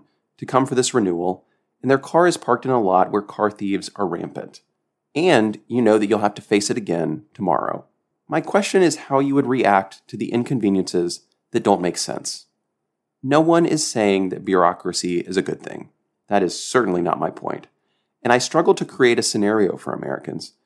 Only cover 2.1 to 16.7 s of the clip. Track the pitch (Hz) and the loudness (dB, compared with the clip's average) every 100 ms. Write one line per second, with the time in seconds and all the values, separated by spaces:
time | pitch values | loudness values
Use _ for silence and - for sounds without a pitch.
2.1 | 170 175 165 - 120 131 123 95 92 - | 2 2 0 -2 -2 0 0 2 2 2
3.1 | 101 - - 104 - 101 95 - - 92 | -2 -4 -2 -2 -2 -6 -6 -6 -6 -4
4.1 | 87 82 - - - _ _ _ _ _ | -4 -8 -12 -14 -20 _ _ _ _ _
5.1 | 143 180 127 107 101 - 120 110 107 101 | -2 2 4 2 -2 -4 0 4 4 2
6.1 | 107 101 - - 104 - - 90 85 80 | 0 0 -4 0 0 0 -4 -4 -2 -2
7.1 | 76 - - 90 60 - - - _ _ | -6 -12 -6 -2 -2 -2 -8 -12 _ _
8.1 | _ - 160 - 202 202 196 170 - - | _ -6 -6 -2 -2 2 2 2 0 -2
9.1 | 135 139 139 123 131 98 98 - - - | 0 2 0 2 2 4 2 0 -10 -16
10.1 | 110 113 117 120 131 101 95 87 90 87 | -8 -2 -2 -2 0 2 2 0 -2 -2
11.1 | - _ _ _ 117 104 92 87 - - | -6 _ _ _ 0 2 2 0 -4 -6
12.1 | 62 - - _ _ _ _ _ _ _ | -8 -8 -12 _ _ _ _ _ _ _
13.1 | _ 135 147 160 170 165 151 - 117 101 | _ 0 2 4 4 2 0 -2 2 2
14.1 | 98 95 90 98 92 87 92 90 - 90 | 2 0 -4 0 4 4 0 -6 -4 -2
15.1 | 87 90 92 - - - - - _ _ | -4 -2 -2 -2 -6 -10 -14 -16 _ _
16.1 | _ - 101 87 - - | _ -2 0 0 -2 -2